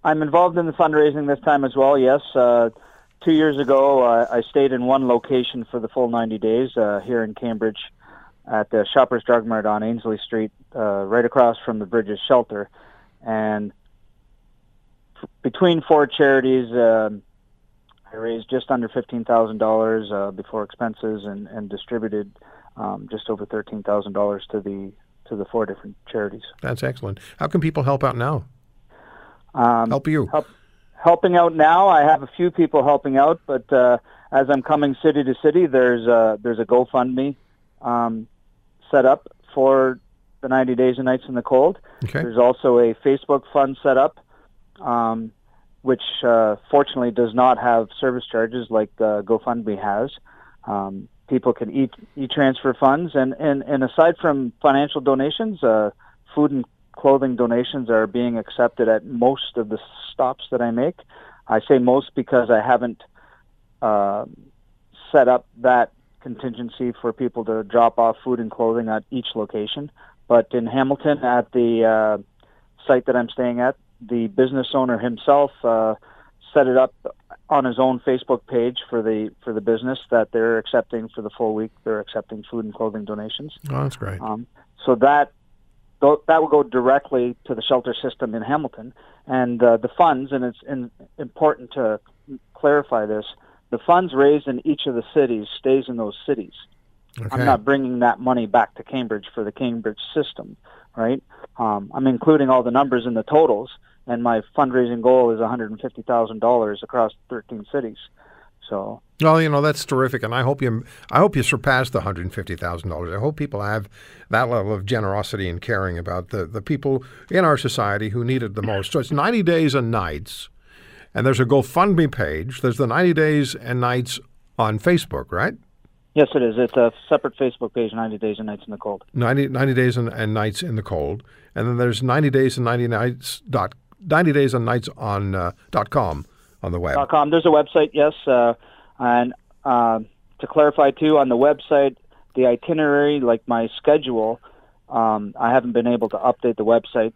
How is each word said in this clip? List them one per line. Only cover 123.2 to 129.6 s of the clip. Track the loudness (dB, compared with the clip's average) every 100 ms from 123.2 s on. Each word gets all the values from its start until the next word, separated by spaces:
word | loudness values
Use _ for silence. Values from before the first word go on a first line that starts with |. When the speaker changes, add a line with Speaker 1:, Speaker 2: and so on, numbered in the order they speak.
| 2 2 -2 -6
Speaker 2:
and | -6 -2
nights | 0 -2 -4 -10 -14 _ _ -2
on | -2 0
Facebook, | 2 0 0 -10 -6
right? | -4 -4 -6 _ _ _ _ _
Speaker 1:
Yes, | 2 2
it | 2
is. | 0 0
It's | 0 2
a | 2 0 -2
separate | -2 -2 -4
Facebook | -4 -4 -8
page, | -6 -6
ninety | -6 -8 -6
Days | -6 -6
and | -10
Nights | -12 -14
in |
the | -12
Cold. | -10 -10 -8
Speaker 2:
Ninety, | -4 -2 0 -2
ninety | -2